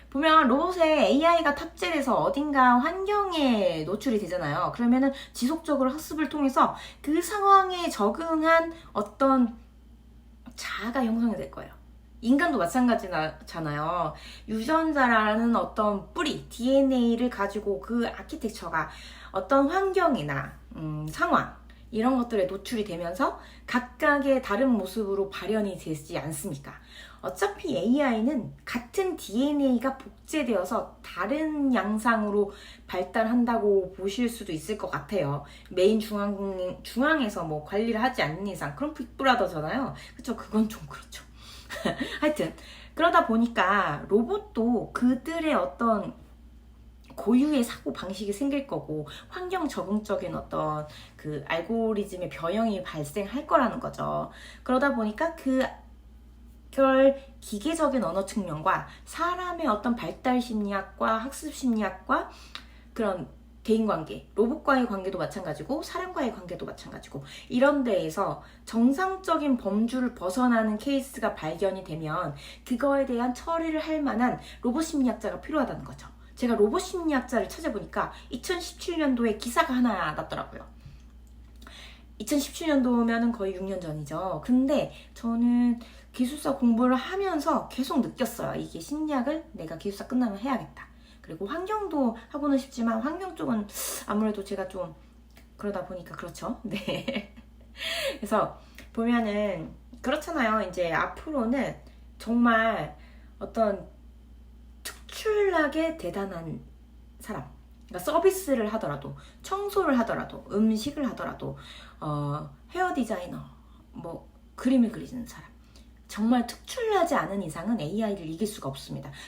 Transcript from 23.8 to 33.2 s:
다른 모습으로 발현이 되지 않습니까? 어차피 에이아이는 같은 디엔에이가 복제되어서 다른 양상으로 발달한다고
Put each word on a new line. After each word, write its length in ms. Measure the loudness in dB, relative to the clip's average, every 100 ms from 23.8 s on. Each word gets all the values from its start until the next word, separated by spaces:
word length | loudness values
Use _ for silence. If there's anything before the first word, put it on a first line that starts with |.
| -2 0 4 4 4 2
다른 280 | 2 2 4
모습으로 600 | 4 0 -2 -2 0 -2
발현이 480 | -4 -2 0 0 -4
되지 400 | -6 -8 -6 -8
않습니까? 540 | -6 -6 -6 -8 -10 -18 -20 -20 -20 -12
어차피 560 | -10 -2 -4 -2 -4 0
에이아이는 760 | 2 4 4 2 2 0 -4 -10 -8
같은 500 | -8 -4 -2 -2 -2
디엔에이가 840 | -4 0 2 2 2 2 0 -4
복제되어서 1040 | -10 -20 -6 -2 0 0 0 -2 -4 -12
다른 680 | -12 -6 -2 0 -2 0 2
양상으로 800 | 2 2 0 2 2 2 2 0 -4 -18 -20 -8
발달한다고 1080 | -6 -2 0